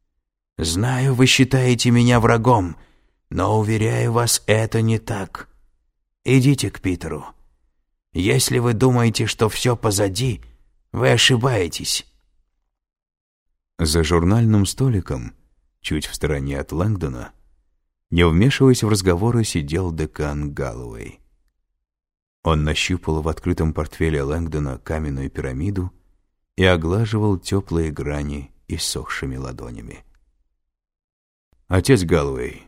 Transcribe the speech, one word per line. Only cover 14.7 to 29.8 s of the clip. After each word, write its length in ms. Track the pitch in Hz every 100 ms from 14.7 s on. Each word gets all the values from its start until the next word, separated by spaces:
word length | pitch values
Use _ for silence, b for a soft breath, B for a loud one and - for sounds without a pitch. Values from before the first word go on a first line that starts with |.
| - 131 107 - 67 58 - _ _ _ _
чуть 260 | - 78 -
в 80 |
стороне 460 | - 76 73 67 69
от 120 | -
Лэнгдона, 600 | 73 101 98 78 62 55 - _ _ _ _ _ _ _
не 160 | 85 85
вмешиваясь 560 | 80 120 - 135 123
в 60 | 107
разговоры, 560 | 104 92 87 113 120
сидел 480 | 107 87 71 82 92
декан 600 | 80 78 - 76 73 73
Галлоуэй. 680 | 71 65 58 60 - - - _ _ _ _ _ _ _ _ _ _ _ _
Он 220 | 82 78
нащупал 580 | 76 78 - 90 - 78
в 60 | 78
открытом 440 | 78 90 82 80
портфеле 500 | 76 76 - 80 76
Лэнгдона 560 | 69 78 82 78 71 64
каменную 520 | - 80 76 67 67
пирамиду 640 | - 71 65 92 98 90 - _ _ _ _ _ -
и 80 |
оглаживал 760 | 92 90 80 98 113 110 107 92
тёплые 520 | - 101 95 82 80
грани 600 | 73 71 73 73 71 69 _ -
иссохшими 680 | 80 - - - - 67 64
ладонями. 680 | 65 62 60 58